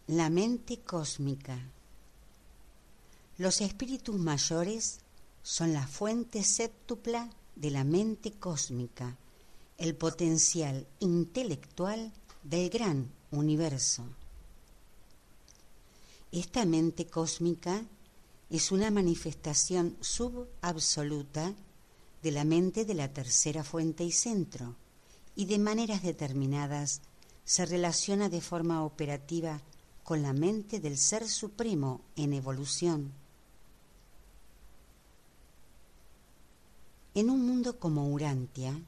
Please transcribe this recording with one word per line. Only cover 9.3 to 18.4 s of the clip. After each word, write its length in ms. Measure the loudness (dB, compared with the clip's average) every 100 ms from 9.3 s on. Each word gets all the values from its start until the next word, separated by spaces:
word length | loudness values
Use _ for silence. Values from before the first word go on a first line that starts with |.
| -20 -20 -20 -18 -6
el 200 | -4 0
potencial 920 | -2 2 4 6 4 4 0 -2 -6 -2
intelectual 1120 | 2 4 2 0 -2 -2 -6 -4 -2 -2 -6 -12 -18 -18
del 260 | -2 0 2
gran 420 | 2 2 2 0 -8 -6
universo. 760 | 0 4 4 2 2 0 0 -4 -12 -14 -14 -18 -20 -20 -20 -20 -20 -20 -20 -20 -20 -20 -20 -20 -20 -20 -20 -20 -20 -10
Esta 320 | -6 -4 2
mente 420 | 4 4 4 0 -4
cósmica 800 | -2 -2 0 0 0 -2 -4 -4 -14 -20 -20 -20 -20